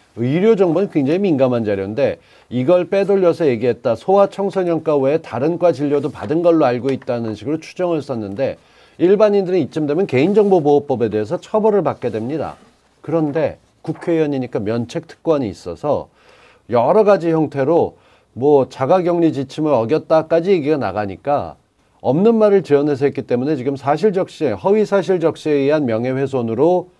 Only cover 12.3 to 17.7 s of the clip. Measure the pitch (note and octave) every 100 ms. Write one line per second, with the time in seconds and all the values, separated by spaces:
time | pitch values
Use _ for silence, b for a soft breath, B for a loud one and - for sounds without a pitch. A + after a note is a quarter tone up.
12.3 | D#3 F#2+ D2 _ _ _ _ - E3 D3+
13.3 | D3+ C#3 - _ _ - D#3+ - E3 D3+
14.3 | C#3 B2+ C#3 G2 A#2 A#2+ E3+ D#3+ - -
15.3 | D3+ A#2+ F2 - E2 C#3+ A#2 C#2+ b b
16.3 | b b b _ A#2 A#2+ F#3+ G3+ G3 E3+
17.3 | D#3+ D3 C#3 C3